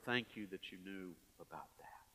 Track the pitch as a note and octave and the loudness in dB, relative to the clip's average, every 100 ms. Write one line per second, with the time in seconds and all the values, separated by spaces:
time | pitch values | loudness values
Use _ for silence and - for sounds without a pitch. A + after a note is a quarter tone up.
0 | B2+ B2 A2+ A2 F#2+ F#2 - F#2+ F#2 G2 | 8 6 6 0 -2 -4 -4 -6 -4 -4
1 | F#2 E2 - - - D#2 - - - - | -4 -6 -14 -16 -8 -8 -8 -12 -12 -12
2 | - | -16